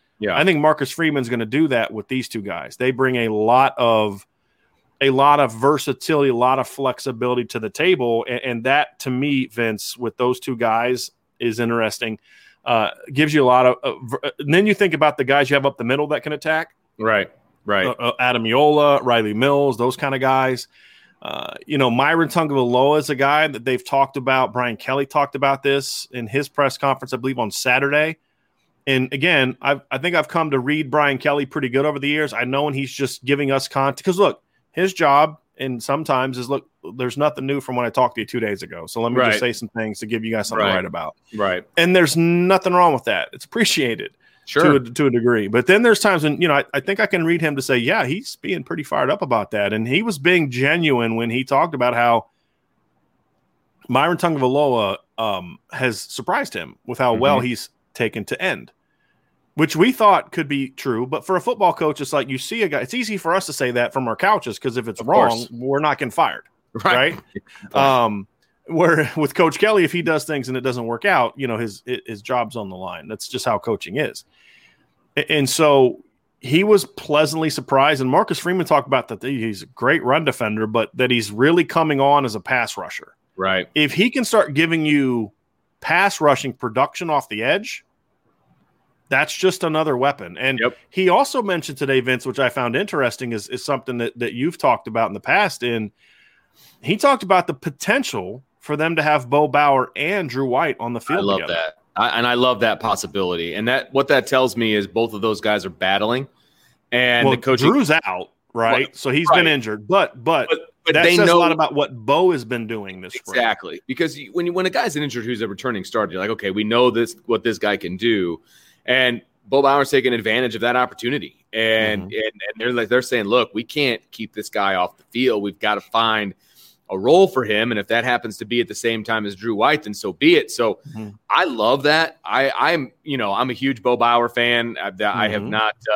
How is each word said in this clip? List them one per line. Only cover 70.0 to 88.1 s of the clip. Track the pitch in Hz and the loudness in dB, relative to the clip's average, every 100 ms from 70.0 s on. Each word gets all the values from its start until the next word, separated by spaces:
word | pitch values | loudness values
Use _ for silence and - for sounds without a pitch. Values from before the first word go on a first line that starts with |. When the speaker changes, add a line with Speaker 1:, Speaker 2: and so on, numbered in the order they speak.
Speaker 2:
does | 165 156 | 0 -2
things | 156 143 123 | -2 -6 -4
and | 127 | -4
it | |
doesn't | 127 123 117 | -4 -4 -6
work | 117 | -4
out, | 202 165 117 135 | 0 2 0 -2
you | 131 | -6
know, | 113 | -4
his, | 113 98 - 123 - | -6 -10 -10 -10 -8
his | 104 | -12
job's | 110 127 110 117 | -4 -4 -4 -8
on | 98 | -10
the | 92 | -10
line. | 92 85 73 | -12 -12 -12
That's | 107 - | -14 -10
just | 123 | -6
how | 127 104 | -4 -4
coaching | - 104 80 117 | -2 -6 -6 -6
is. | 135 - - _ _ _ _ _ _ _ _ - | -6 -8 -20 _ _ _ _ _ _ _ _ -6
A-, | - | 0
and | 151 135 | 0 0
so | - 151 139 127 - - _ _ _ | 2 6 6 4 2 -16 _ _ _
he | 127 160 | 0 2
was | 208 208 - | 6 4 2
pleasantly | - - 147 151 160 160 | -12 0 2 2 0 -2
surprised. | - 131 135 143 143 | -4 0 4 4 2
And | 131 | 2
Marcus | 151 208 170 | 2 2 -2
Freeman | 175 185 156 | -2 -2 2
talked | 151 135 | 0 2
about | 131 - | 0 0
that | 107 | -8
he's | 127 135 110 95 | -6 -4 -4 -6
a | 98 | -12
great | - 123 156 | -2 0 2
run | 120 147 | 2 2
defender, | 147 - 110 107 110 | 0 -2 -4 -2 -2
but | 113 107 - | 0 -2 0
that | 127 | 2
he's | 120 104 | 2 -2
really | 104 143 175 | 2 4 4
coming | 165 170 156 139 | 2 0 0 2
on | 139 143 | 4 2
as | 127 | 0
a | 104 | -6
pass | - 127 113 - | -4 -2 -2 -8
rusher. | 82 - - _ _ - | -12 -12 -16 _ _ -4
Speaker 1:
Right. | 95 95 - | -2 -2 -2
Speaker 2:
If | 147 147 | -2 0
he | 156 233 | 2 0
can | 262 | 0
start | 233 220 160 | 0 2 2
giving | 143 165 165 151 | 0 0 0 0
you | 147 131 120 104 _ _ _ _ _ | 2 2 -2 -4 _ _ _ _ _
pass | - 165 196 - | -2 2 2 2
rushing | 151 131 135 | 2 2 -2
production | - 120 113 143 - 170 | -6 -6 -2 -2 -2 -2
off | 147 - | -2 -2
the | 107 | -4
edge, | 120 190 220 - _ _ _ | -2 -2 -4 -14 _ _ _